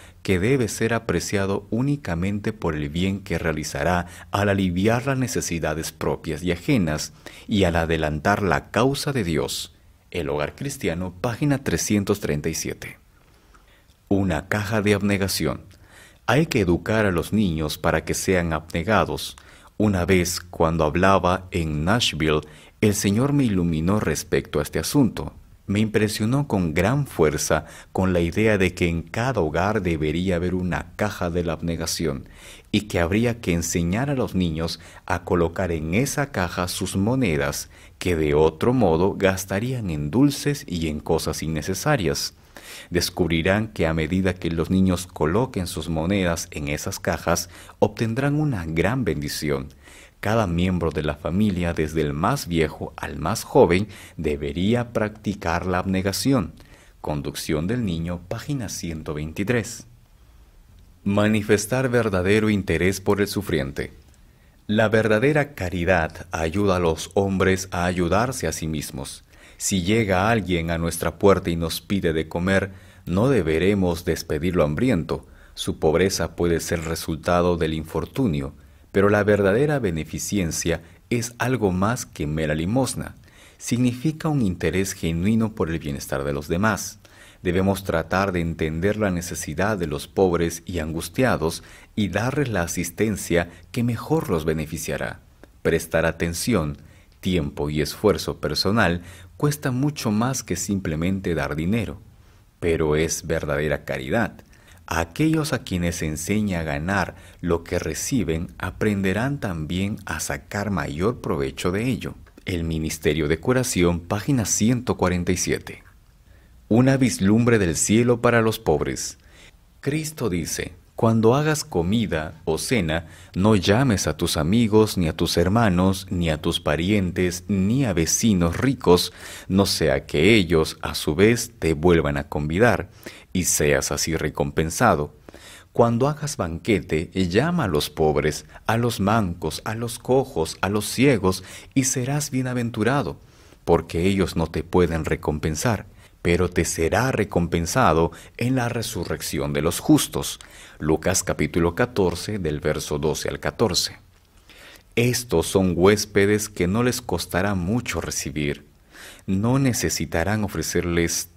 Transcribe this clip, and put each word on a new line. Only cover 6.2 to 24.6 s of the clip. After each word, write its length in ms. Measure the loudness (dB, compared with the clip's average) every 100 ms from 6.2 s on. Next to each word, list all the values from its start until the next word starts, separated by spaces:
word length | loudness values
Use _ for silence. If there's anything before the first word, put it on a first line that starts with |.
| -4 -4
y 100 | -2
ajenas 600 | -2 0 2 2 -2 -6 -12 -20 -20 -2
y 160 | 2 4
al 120 | 2
adelantar 640 | 2 0 0 0 0 2
la 280 | 2 0 0
causa 440 | 0 0 0 -4 -2
de 100 | -2
Dios. 500 | -2 -2 -6 -10 -16 _ _ _
El 180 | -6 -4
Hogar 260 | -2 -4 -6
Cristiano, 600 | -10 -4 -4 -2 -6 -6
página 420 | -6 -2 0 0 0
trescientos 560 | -2 2 0 2 0
treinta 300 | 0 -2 -2
y 40 | -4
siete. 440 | -6 -8 -12 -18 _ _ _ _ _ -20 _ _ _ _ _
Una 360 | 0 2 -2 -2
caja 340 | -2 0 0
de 120 | 2 2
abnegación. 640 | 2 0 0 -2 -2 -4 -10 -20 -20 -20 -20 _ 0
Hay 200 | 2 2
que 120 | 2
educar 480 | 4 2 2 2 2
a 60 |
los 200 | 0 0
niños 460 | 0 2 0 -2 -2
para 260 | 2 2 0
que 100 | -2
sean 380 | 2 2 2
abnegados. 840 | -2 -4 -4 2 2 2 -2 -8 -12 -20 -20 -20 _
Una 280 | 2 2 4
vez, 360 | 2 2 -4
cuando 420 | -10 0 2 4
hablaba 640 | 2 4 4 4 4 0 -2
en 320 | -4 -2 -2 0
Nashville, 560 | 0 0 0 0 0 -2 -14 -20 _
el 160 | 0 2
Señor 360 | 2 2 2
me 120 | 2 2
iluminó 560 | 2 2 2 2 0
respecto 580 | 0 -4 -2 -2 0
a 40 | -2